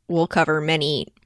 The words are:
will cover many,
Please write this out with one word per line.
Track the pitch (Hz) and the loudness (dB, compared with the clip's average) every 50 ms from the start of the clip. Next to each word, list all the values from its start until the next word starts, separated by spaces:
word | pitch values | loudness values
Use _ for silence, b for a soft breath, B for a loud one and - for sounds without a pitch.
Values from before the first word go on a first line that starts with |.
| _ - | _ -2
will | 175 165 170 | 0 0 0
cover | - - 170 156 156 156 156 | 2 2 2 2 2 2 0
many, | 151 156 160 156 143 151 147 147 147 - - _ | 0 0 0 0 0 -2 -2 -4 -6 -8 -14 _